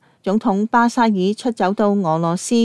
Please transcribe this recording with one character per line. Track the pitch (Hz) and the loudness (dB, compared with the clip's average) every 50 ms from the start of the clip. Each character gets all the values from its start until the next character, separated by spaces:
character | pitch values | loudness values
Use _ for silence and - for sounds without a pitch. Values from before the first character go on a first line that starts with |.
| _ _ _ _ | _ _ _ _
總 | _ 190 196 226 | _ -2 -2 0
統 | - 240 190 196 214 220 | 0 0 0 0 -2 0
巴 | - 240 233 240 | 2 2 2 2
沙 | - 262 | 2 0
爾 | 233 226 208 190 180 196 214 - | 0 2 2 0 0 -2 -2 -2
出 | - 254 | -4 -6
走 | 226 - 196 185 208 | -4 -2 -2 -2 0
到 | - 214 202 | 0 0 0
俄 | 202 202 190 160 156 165 | 2 0 0 0 0 0
羅 | 170 165 170 180 | 0 -2 -2 -4
斯。 | - - 240 233 226 | -4 -2 0 2 2